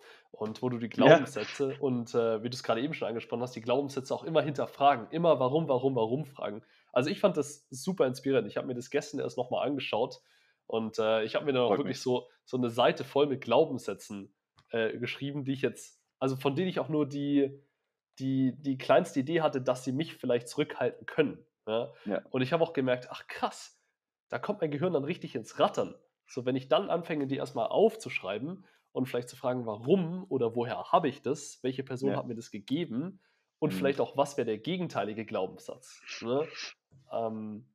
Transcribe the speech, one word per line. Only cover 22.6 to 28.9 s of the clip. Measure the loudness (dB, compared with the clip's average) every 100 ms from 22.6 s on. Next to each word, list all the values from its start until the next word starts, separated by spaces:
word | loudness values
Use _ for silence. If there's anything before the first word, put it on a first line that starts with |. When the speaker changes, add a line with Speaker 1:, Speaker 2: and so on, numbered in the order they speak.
| 0
Speaker 1:
gemerkt, | 0 2 0 -2
ach | -16 -14
krass, | -4 -4 -6 -18 _ _ _ _ _ -10
da | -6
kommt | -4 -2
mein | -2
Gehirn | 0 0
dann | 0 -2
richtig | -6 -6 -8
ins | -4 2
Rattern. | 2 2 -4 -6 _ _ _
So, | -6 -2
wenn | 0
ich | 2
dann | 2 4
anfange, | -2 -2 -2 -2
die | -2
erstmal | -4 -2 0
aufzuschreiben | 4 4 2 -8 -8 -4 -4 -6 -10 -14 _ _